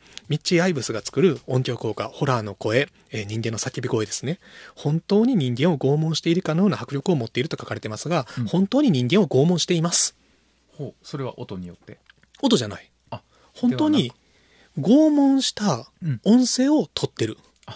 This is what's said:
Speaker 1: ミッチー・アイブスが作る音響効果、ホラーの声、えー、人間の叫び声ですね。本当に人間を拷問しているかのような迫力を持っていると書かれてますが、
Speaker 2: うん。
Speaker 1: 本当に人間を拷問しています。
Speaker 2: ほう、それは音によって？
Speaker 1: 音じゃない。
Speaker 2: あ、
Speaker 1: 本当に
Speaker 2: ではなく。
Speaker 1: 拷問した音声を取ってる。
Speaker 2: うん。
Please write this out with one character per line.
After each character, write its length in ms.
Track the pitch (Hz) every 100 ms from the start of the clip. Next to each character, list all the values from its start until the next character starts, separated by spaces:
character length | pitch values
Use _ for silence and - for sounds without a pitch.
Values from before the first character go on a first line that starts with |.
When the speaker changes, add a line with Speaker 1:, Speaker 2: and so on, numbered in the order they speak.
| - - -
Speaker 1:
ミ 100 | 151
ッ 40 |
チ 140 | - 170
ー・ 60 |
ア 60 | 185
イ 60 |
ブ 80 | 151
ス 100 | -
が 80 | 110
作 220 | - 135
る 180 | 180 117 -
音 160 | 131
響 160 | 131 117
効 160 | 113
果、 140 | - 110
ホ 180 | - 139
ラ 140 | 123
ー 20 |
の 120 | 107
声、 360 | 98 110 117 143 _ _
え 120 | 110
ー、 40 | 101
人 140 | 110
間 120 | 113
の 60 | 110
叫 220 | - -
び 80 | 123
声 160 | 120
で 80 | 107
す 140 | - 117
ね。 120 | 175 - - -
本 260 | - 147 160
当 240 | - 202
に 100 | 240
人 220 | 233 127 120
間 160 | 165
を 60 | 151
拷 180 | 131 151
問 180 | 160
し 60 | 156
て 80 | 170
い 60 |
る 80 | 170
か 120 | -
の 60 | 156
よ 60 | 202
う 40 |
な 80 | 123
迫 160 | -
力 160 | 139 -
を 40 | 160
持 80 |
っ 60 | 113
て 100 | -
い 20 |
る 60 | 127
と 80 | -
書 60 |
か 100 | 117
れ 60 | 107
て 80 | 110
ま 80 | 107
す 140 | 151
が、 160 | 170 123 -
Speaker 2:
う 40 |
ん。 40 | 113
Speaker 1:
本 200 | 170 196
当 160 | 269
に 80 | 294
人 180 | 135 123
間 140 | 196
を 40 | -
拷 200 | 131 160
問 120 | 175
し 60 |
て 80 | -
い 80 | 175
ま 100 | 165
す。 220 | - - - _ _ _ _ _ -
Speaker 2:
ほ 120 | 139
う、 60 | -
そ 140 | - 147
れ 80 |
は 160 | 127 -
音 160 | 120 95
に 100 | 87
よ 60 |
っ 40 | 85
て？ 140 | - 107 _ _ _ -
Speaker 1:
音 160 | 269 190
じ 60 |
ゃ 40 | 107
な 100 | 95
い。 120 | - _ _
Speaker 2:
あ、 120 | - _ _ _
Speaker 1:
本 160 | - 247
当 180 | - 311
に 140 | 294
Speaker 2:
で 60 | 120
は 40 | -
な 680 | _ _ _ _ _ -
く。 60 | 143
Speaker 1:
拷 180 | 269 311
問 300 | 294 277 269
し 140 | -
た 360 | - 208 120 - _ 170 117
音 220 | - 240 247
声 220 | - 269
を 220 | 302 170
取 180 | - -
っ 0 |
て 160 | - 110
る。 120 | 107
Speaker 2:
う 40 |
ん。 40 | _ _ -